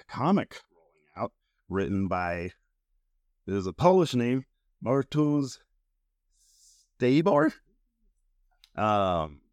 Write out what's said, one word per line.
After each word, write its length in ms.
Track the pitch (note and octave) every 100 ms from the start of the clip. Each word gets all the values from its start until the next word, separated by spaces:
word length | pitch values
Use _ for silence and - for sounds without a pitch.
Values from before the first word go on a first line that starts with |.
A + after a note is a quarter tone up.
| -
comic 520 | - D3 G3 - - -
rolling 360 | _ _ _ _ F#2
out, 160 | - - _ _ -
written 380 | F#2 F#2 G2 F#2+
by, 440 | F2+ F2 F2 F2 - _ _ _ _ _ _ _ _ -
it 80 |
is 120 | G2 F#2
a 60 |
Polish 420 | - F3 F#3 D#3+
name, 300 | B2 A#2+ C3 - _ _ _
Bartosz 760 | G#2+ C#3 C3+ D3+ D3+ D3 C3+ - _ _ _ _ _ _ _ _ _ _ _ _ _ _
Stabor. 560 | B2+ C#3+ E3+ D3 D#3 - _ _ _ _ _ _ _ _ _ _ _ -
Um, 640 | G#2+ G#2 F#2+ F2 D#2 C#2+ _